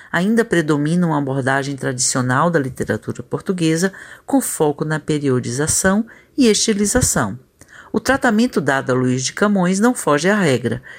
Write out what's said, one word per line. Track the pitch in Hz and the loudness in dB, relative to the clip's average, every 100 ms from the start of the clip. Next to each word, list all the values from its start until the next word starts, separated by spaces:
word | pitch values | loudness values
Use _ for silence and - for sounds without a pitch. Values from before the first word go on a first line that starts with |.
| - | -6
ainda | 170 190 226 | -2 0 2
predomina | 226 170 156 147 147 175 175 | 2 2 2 0 0 0 0
uma | 151 | 0
abordagem | 139 139 127 139 135 135 | -2 -2 0 -2 -2 -6
tradicional | 139 127 - 139 127 127 170 | -6 -4 -2 -2 0 2 2
da | 165 | 0
literatura | 131 - 120 110 - - | -2 -4 -4 -4 -6 -10
portuguesa, | - 160 - 185 160 165 190 - - - - | -8 -8 -4 -2 0 0 -2 -4 -20 -20 -2
com | 269 | -2
foco | - - 151 147 | 0 -2 -2 -2
na | 156 156 | -4 -4
periodização | 151 151 143 127 120 123 151 - 190 202 233 - _ - | -2 -2 0 0 -2 -4 -2 0 2 0 -2 -10 _ 2
e | 240 | 2
estilização. | 202 - 202 208 254 - 165 107 120 _ _ - - - | 4 0 0 0 0 0 0 -4 -6 _ _ -20 -20 -6
O | 214 | -4
tratamento | - 269 254 214 247 214 | 0 0 2 2 2 0
dado | 143 135 127 | 0 0 0
a | |
Luís | 127 127 127 | 0 2 0
de | 131 | -2
Camões | - 208 202 175 190 | 0 0 2 2 2
não | 233 | 0
foge | 247 - 147 175 | 0 0 2 2
à | |
regra, | 208 170 123 120 123 - | 2 2 2 0 -4 -10